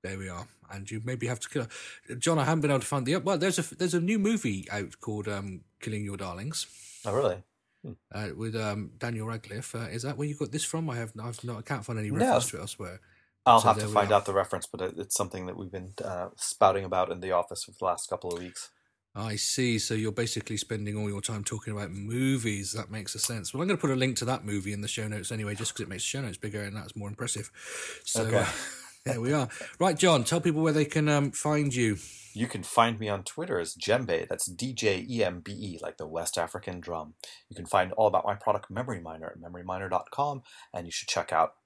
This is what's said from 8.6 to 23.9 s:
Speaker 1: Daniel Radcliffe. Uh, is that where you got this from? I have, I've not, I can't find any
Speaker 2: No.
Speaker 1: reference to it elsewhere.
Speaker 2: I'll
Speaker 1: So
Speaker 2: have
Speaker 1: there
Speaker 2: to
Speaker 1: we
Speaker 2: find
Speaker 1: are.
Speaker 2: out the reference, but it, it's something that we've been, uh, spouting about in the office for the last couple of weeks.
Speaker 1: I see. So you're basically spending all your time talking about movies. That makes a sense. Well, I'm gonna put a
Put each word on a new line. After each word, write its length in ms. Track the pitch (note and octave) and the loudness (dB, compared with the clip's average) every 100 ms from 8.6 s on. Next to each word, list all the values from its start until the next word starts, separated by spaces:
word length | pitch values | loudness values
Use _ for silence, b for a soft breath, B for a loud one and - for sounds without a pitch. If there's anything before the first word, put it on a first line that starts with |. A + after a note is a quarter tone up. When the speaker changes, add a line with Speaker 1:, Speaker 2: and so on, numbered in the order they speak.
| G#2+ G#2 G2 - | -2 -4 -6 -6
Speaker 1:
Daniel 300 | A#2 A2+ A2 | -6 -4 -4
Radcliffe. 480 | A#2 - G#2+ - | -6 -8 -10 -8
Uh, 140 | A#2 A#2 | -8 -6
is 120 | A2+ | -6
that 140 | C3 C#3 | -6 -4
where 100 | D3 | -4
you 80 | |
got 160 | D3 C3+ | -4 -4
this 120 | D3 | -2
from? 260 | - D#3+ D#3+ | -2 -2 -2
I 60 | |
have, 160 | A#2+ A2+ A2 | -4 -6 -8
I've 220 | A#2+ A2+ | -8 -8
not, 140 | A#2+ A2 | -8 -8
I 40 | |
can't 220 | - C3+ | -6 -6
find 160 | G#2+ A2+ | -4 -4
any 100 | G#2+ | 0
Speaker 2:
No. 100 | D3+ | 2
Speaker 1:
reference 300 | B3 A2+ - | 4 4 2
to 60 | - | -4
it 40 | |
elsewhere. 400 | G2+ - F#2 F#2 b b b b | -10 -10 -12 -12 b b b b
Speaker 2:
I'll 140 | - A2+ | 8 10
Speaker 1:
So 100 | A2+ | 10
Speaker 2:
have 80 | G#2+ | 4
Speaker 1:
there 80 | |
Speaker 2:
to 40 | G#2+ | 4
Speaker 1:
we 40 | |
Speaker 2:
find 160 | G#2+ G2+ | 4 6
Speaker 1:
are. 40 | |
Speaker 2:
out 100 | G#2 | 6
the 80 | G2+ | 6
reference, 340 | G2 F#2 F2+ - | 2 2 -2 -4
but 140 | F2 | -4
it, 120 | F#2 E2 | -4 -4
it's 180 | - | -2
something 320 | - G2 F#2+ F2+ | 0 0 -2 -6
that 100 | F#2 | -8
we've 140 | F#2 | -8
been, 220 | F#2 F#2 - | -8 -10 -8
uh, 260 | F#2+ F2+ F2+ | -6 -4 -6
spouting 500 | - - - G2 F#2+ | -6 -6 6 6 6
about 260 | F#2+ F#2 F#2 | 0 0 0
in 100 | F2+ | -2
the 100 | F#2 | 0
office 320 | F2+ - F2 | 0 0 -6
for 80 | - | -10
the 140 | F#2 | -2
last 220 | F#2 E2+ - | -2 0 -4
couple 240 | F2+ F2+ | -6 -4
of 80 | E2+ | -6
weeks. 280 | F2+ - - _ _ _ _ | -8 -12 -16 _ _ _ _
Speaker 1:
I 200 | G2+ A2 | -8 -6
see. 420 | G#2 - - B2+ A2+ | -2 -2 0 2 0
So 140 | - | 0
you're 180 | A2 G#2+ | 0 -2
basically 460 | G2+ A#2 A2 - G#2+ | -2 -2 -4 -4 -6
spending 380 | - A2 G#2 | -4 -4 -4
all 140 | G#2+ G#2 | -2 -2
your 120 | G2+ | -4
time 220 | - G#2+ | -4 -4
talking 300 | G2+ A2 - | -6 -6 -6
about 180 | G#2 G2 | -6 -6
movies. 800 | G2 G2+ A#2+ C3+ C3 A2+ G2+ G2 | -8 -4 0 2 2 0 -2 -4
That 180 | A2+ A2 | -6 -6
makes 220 | A2 - | -8 -8
a 40 | A2 | -2
sense. 340 | - A2+ E2+ | 0 0 -6
Well, 80 | C3 | -4
I'm 60 | F3+ | 0
gonna 100 | F#3 | 2
put 120 | |
a 60 | C#3+ | 2